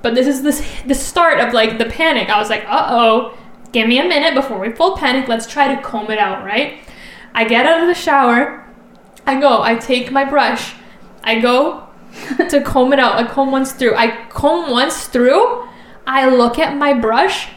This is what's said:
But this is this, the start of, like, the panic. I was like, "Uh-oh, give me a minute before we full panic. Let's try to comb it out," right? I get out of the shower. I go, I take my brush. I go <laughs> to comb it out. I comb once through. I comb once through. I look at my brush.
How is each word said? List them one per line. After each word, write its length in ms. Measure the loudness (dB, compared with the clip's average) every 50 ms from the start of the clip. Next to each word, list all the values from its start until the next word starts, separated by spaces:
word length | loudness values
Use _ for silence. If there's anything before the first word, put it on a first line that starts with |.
But 120 | -2 0 2
this 120 | 2 2
is 160 | 2 0 0
this, 200 | 0 -2 -2 -2 -4 -8 -8 -10 -4
the 80 | -2 -2
start 460 | -2 -2 -4 0 2 2 4 4 2
of, 120 | 0 0
like, 260 | 2 0 0 0 0 -4
the 80 | -4
panic. 420 | -4 -2 -2 0 0 0 0 -2 0
I 80 | 0 0
was 120 | 0 -2
like, 140 | -4 -6 -4 -2
"Uh-oh, 640 | -2 -2 0 0 2 2 4 4 4 2 0 -4 -12 -18 -20 -20 -20 -20 -20 -4
give 160 | -2 0 2 2
me 100 | 2 2
a 60 | 2
minute 300 | 0 0 2 0 2 0
before 240 | 0 -2 -2 -6 -8
we 120 | -8 -8
full 260 | -2 0 0 0 0
panic. 320 | -2 -2 -2 -2 -2 -2 -2
Let's 180 | -4 -4 -4
try 280 | -4 0 2 2 2 0
to 60 | -4
comb 280 | -6 -8 -8 -8 -6 -4
it 80 | -2 -2
out," 260 | -2 -2 -2 -8 -8
right? 340 | -4 -4 -4 -4 -4 -8 -18 -20 -20 -20 -20 -20 -20 -20 -20 -20 -8 -4
I 100 | -2 0
get 220 | 2 2 2 4
out 140 | 4 2 4
of 80 | 2 0
the 60 | 0
shower. 720 | 0 0 2 2 4 4 4 2 2 0 -2 -6 -14 -20 -20 -20 -20 -20 -20 -20 -20 -20 -20 -20 -6 -4
I 140 | -4 -2 2
go, 220 | 2 4 4 4
I 120 | 2 0 -2
take 340 | -2 0 -2 -2 -2 -2 -2
my 120 | -2 -2 -2
brush. 500 | 2 0 0 2 0 -2 -4 -8 -12 -14 -18 -20 -20 -20 -20 -20 -20 -20 -8 -4
I 160 | -2 0 2
go 440 | 2 2 2 2 2 0 -2 -8 -16 -20 -20 -20 -20 -20 -20
<laughs> 320 | -16 -10 -8 -4 -4 -2 0
to 120 | 0 0
comb 300 | 0 2 2 2 2 4
it 60 | 4 2
out. 180 | 2 2 2
I 80 | 0 -2
comb 260 | -2 -2 -2 -2 0
once 220 | 0 -2 -2 -4
through. 220 | -4 -2 0 0 2
I 280 | 2 0 0 -2 -6 -14 -12
comb 400 | -8 0 0 0 0 0 -2 -2
once 360 | 0 0 0 -2 -2 -8 -10
through. 580 | -4 0 2 4 4 4 4 4 2 0 -6 -10 -14 -18 -20 -20 -20 -20 -14 -10
I 220 | -2 0 2 4 4
look 300 | 4 4 4 2 2 0
at 180 | -2 -2 -2
my 160 | -2 0 0 0
brush. 540 | 2 0 0 2 2 2 2 0 -6 -10 -12 -16